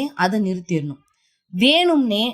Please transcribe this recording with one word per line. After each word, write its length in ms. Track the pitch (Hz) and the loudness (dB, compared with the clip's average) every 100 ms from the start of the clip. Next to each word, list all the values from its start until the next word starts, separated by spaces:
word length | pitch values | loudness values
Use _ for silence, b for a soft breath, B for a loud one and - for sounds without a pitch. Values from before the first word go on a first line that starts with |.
| 277 - | -4 -2
அதை 240 | 185 214 | -2 0
நிறுத்திடணும். 600 | 190 185 180 160 147 139 _ _ _ _ _ | -2 -4 -4 -4 -4 -10 _ _ _ _ _
வேணும்னே 720 | 180 254 320 349 302 240 202 240 | 0 2 4 4 2 2 -2 -4